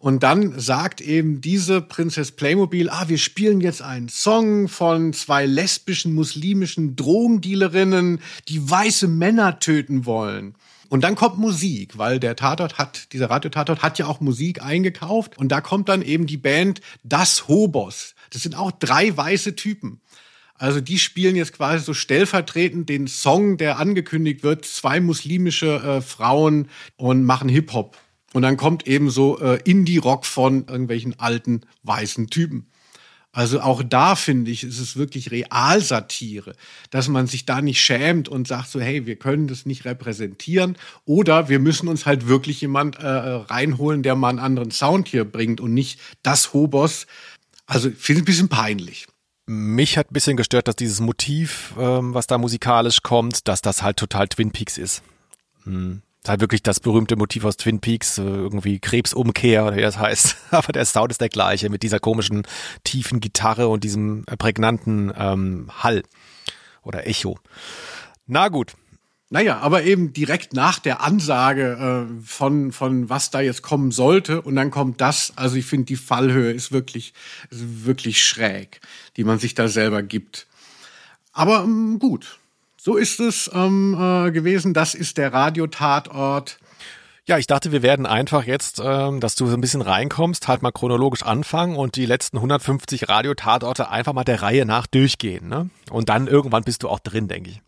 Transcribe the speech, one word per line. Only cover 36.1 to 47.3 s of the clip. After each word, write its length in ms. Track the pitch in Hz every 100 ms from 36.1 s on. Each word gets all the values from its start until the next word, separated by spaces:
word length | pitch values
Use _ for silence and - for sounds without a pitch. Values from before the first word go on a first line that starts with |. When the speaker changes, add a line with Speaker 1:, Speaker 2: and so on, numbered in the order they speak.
| - 117 104 98 - - - -
Speaker 1:
dass 180 | 131 131
man 180 | 135 127
sich 180 | 127
da 160 | - 127
nicht 200 | 143 123
schämt 480 | - 123 147 170 147
und 180 | 135 123
sagt 240 | 123 127
so, 100 | 139
„Hey, 240 | 123 143
wir 120 | 117 107
können 320 | 135 147 147
das 180 | 127 139
nicht 180 | 127
repräsentieren 920 | 123 123 120 104 104 92 - 185 185 180 - -
oder 440 | - 156 175 160 151
wir 100 | 139
müssen 300 | 139 156 170
uns 180 | 160 -
halt 220 | 139 120
wirklich 320 | 135 139 143
jemand, 400 | 143 139 147 -
äh, 80 | 147
reinholen, 960 | 131 127 123 107 123 151 127 147 151
der 100 | 135
mal 140 | 131 123
einen 100 | 123
anderen 320 | 131 127 117
Sound 380 | - 143 190 180
hier 160 | 127
bringt 360 | 107 113 113 113
und 140 | 120
nicht 240 | 120 135 - - -
das 300 | - 143 -
Hobos.“ 560 | 143 151 139 156 - - - -